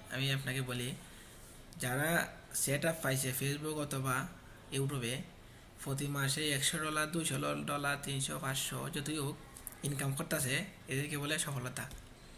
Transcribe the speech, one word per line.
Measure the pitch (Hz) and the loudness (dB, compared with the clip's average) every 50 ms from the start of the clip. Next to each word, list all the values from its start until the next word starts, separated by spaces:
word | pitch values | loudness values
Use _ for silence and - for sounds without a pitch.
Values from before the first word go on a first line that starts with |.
| - - - | -8 -4 -2
আমি | 127 135 139 | 0 2 2
আপনাকে | 139 135 135 131 127 135 131 123 | 2 2 0 0 0 0 0 0
বলি, | 123 123 120 127 - - - - - - - - - - - - - - - - - - - | 0 -2 -2 -2 -4 -6 -10 -12 -16 -16 -16 -16 -16 -16 -16 -16 -16 -16 -16 -14 -8 -4 -2
যারা | 123 127 135 147 160 170 160 - - - - - - - | 0 2 2 4 4 4 4 2 0 -4 -12 -10 -6 -2
সেট | - - 135 139 143 139 165 | 0 2 2 2 4 4 2
আপ | 160 - | 2 2
পাইছে | - 135 135 131 135 131 127 - | 2 2 2 4 2 2 2 2
Facebook | 135 139 143 147 151 156 151 156 147 | 2 2 0 0 0 -2 -2 0 -2
অথবা | 139 139 135 131 135 127 131 170 180 - - - - - - - - - | 0 0 2 2 2 2 2 0 -2 -6 -12 -16 -16 -16 -16 -8 -2 0
YouTube-এ, | 135 139 139 143 131 117 117 127 151 180 - - - - - - - - - - - | 2 2 2 2 0 0 0 0 -2 -4 -8 -12 -16 -16 -18 -18 -18 -18 -18 -14 -6
প্রতি | - 143 135 135 143 143 143 | -2 -2 0 0 0 0 2
মাসে | 139 139 135 139 156 156 151 143 | 2 2 2 2 2 2 4 4
একশো | 131 139 - - 160 156 | 4 4 4 4 4 2
ডলার, | 156 156 156 151 151 | 2 4 2 2 4
দুইশো | 165 170 160 - 135 139 147 | 2 2 2 2 2 2 2
ডল-, | 147 143 147 147 147 | 2 0 0 0 0
ডলার, | 143 143 143 143 143 139 - | 0 2 2 2 2 0 0
তিনশো, | 139 139 135 139 - 147 147 135 | -2 0 0 0 0 -2 0 0
পাঁচশো, | 135 135 135 - - 143 127 131 139 - | 0 2 2 0 0 -2 -2 -2 -2 -2
যতই | 147 139 139 156 156 | -2 0 0 0 0
হোক, | 139 139 151 - - - - - - - - - | 0 0 -2 -4 -8 -14 -14 -14 -12 -12 -6 -2
ইনকাম | - 143 143 139 156 139 135 - | 0 0 2 2 2 2 2 0
করতেছে, | 165 - 165 147 139 123 135 156 196 - - - - - | 0 0 2 2 4 4 4 2 2 0 -6 -10 -6 -2
এদেরকে | 131 135 143 147 151 147 | 0 0 0 0 0 0
বলে | 143 143 156 151 | 2 2 2 2
সফলতা। | - 147 139 131 123 127 131 131 123 - - - - - - - - - - | 2 0 0 -2 -2 -2 -4 -4 -6 -6 -8 -10 -12 -14 -16 -16 -16 -16 -16